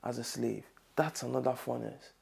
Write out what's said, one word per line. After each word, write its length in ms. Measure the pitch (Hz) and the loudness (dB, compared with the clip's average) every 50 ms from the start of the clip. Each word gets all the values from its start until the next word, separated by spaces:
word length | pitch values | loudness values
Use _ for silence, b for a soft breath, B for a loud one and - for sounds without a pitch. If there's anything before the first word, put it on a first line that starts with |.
| - | -2
as 140 | 120 120 120 | -2 -2 -2
a 80 | 117 | -4
slave. 400 | - - - 120 117 107 107 - - - - - - - - | -4 -2 0 0 0 0 -2 -6 -12 -20 -20 -20 -4 4 4
That's 260 | 156 156 - - 131 | 4 4 4 -2 -4
another 300 | 123 127 131 127 127 127 | 0 0 2 2 2 2
furnace 580 | - - - 120 120 117 110 120 131 - - - _ | 2 0 -2 -2 -2 -2 -4 -6 -8 -16 -20 -20 _